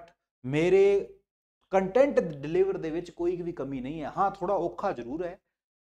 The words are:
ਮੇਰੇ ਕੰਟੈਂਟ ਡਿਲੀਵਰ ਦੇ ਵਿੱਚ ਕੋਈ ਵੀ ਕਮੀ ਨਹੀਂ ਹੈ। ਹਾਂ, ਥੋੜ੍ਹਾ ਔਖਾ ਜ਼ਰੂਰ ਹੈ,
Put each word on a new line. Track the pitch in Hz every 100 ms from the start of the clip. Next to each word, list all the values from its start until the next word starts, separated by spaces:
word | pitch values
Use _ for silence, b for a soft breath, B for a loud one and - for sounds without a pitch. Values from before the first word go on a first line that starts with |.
| - _ _ _
ਮੇਰੇ | 123 147 170 190 196 202 190 - _ _ _ _ _
ਕੰਟੈਂਟ | 185 185 240 285 247
ਡਿਲੀਵਰ | 180 143 147 175 196 180
ਦੇ | 160
ਵਿੱਚ | 165 175
ਕੋਈ | - 175 180
ਵੀ | 170
ਕਮੀ | 160 135 135
ਨਹੀਂ | 127 160
ਹੈ। | 131 120
ਹਾਂ, | 196
ਥੋੜ੍ਹਾ | 190 185 196
ਔਖਾ | 170 175 202
ਜ਼ਰੂਰ | 175 180 262 175
ਹੈ, | 185 _ _ _ _